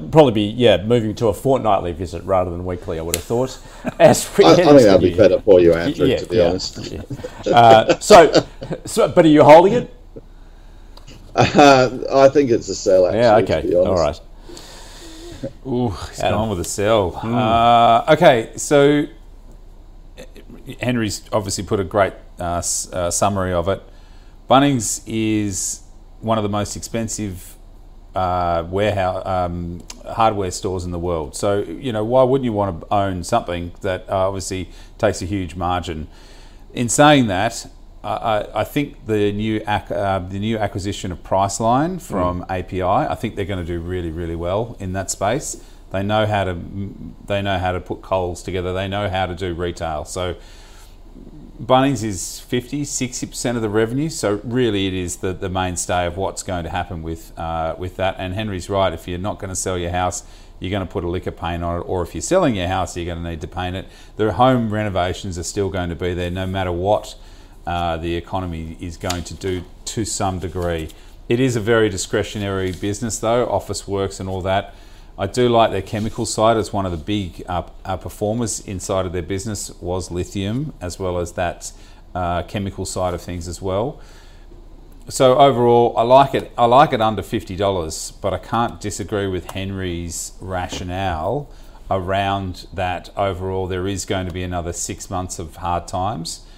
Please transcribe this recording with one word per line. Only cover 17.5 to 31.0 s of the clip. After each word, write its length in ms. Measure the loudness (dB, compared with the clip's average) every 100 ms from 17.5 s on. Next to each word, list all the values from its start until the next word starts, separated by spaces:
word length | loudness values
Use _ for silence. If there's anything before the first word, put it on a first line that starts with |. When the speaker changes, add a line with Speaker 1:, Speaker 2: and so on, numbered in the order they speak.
| 4 6 6 6 6 4
Speaker 3:
okay, 400 | 6 6 6 2 -8
so 500 | 2 6 6 4 0 -8 -20 -20 -20 -20 -20 -20 -20 -20 -20 -20 -20 -20 -20 -18 -16 -6
Henry's 420 | -2 0 0 -4 -4
obviously 320 | -2 -2 -4
put 160 | -2 -2
a 40 |
great, 280 | 0 2 2 0 -14 -8
uh, 180 | -4 -2
s-, 340 | -2 -6 -6
uh, 180 | -4 -2
summary 420 | 0 0 0 0
of 160 | 0 0
it. 140 | -4 -6 -20 -20 -20 -20 -10 2
Bunnings 540 | 4 4 2 -2 -6 -6
is 760 | -2 0 0 -2 -4 -6 -8 -14 -20 -20 -8
one 160 | -2 -2
of 40 |
the 80 | 0
most 260 | -2 -4 -8
expensive, 800 | -8 -6 -6 -6 -8 -10 -16 -20 -20 -20 -20 -20 -10
uh, 520 | -4 -2 0 0 -2 -2
warehouse, 560 | -2 0 0 -2 -2
um, 560 | -4 -2 -2 -4 -8 -10 -14 -18
hardware 460 | -8 0 2 2 -4
stores 340 | -4 -4 -4
in 60 | -6
the 80 |
world. 380 | -6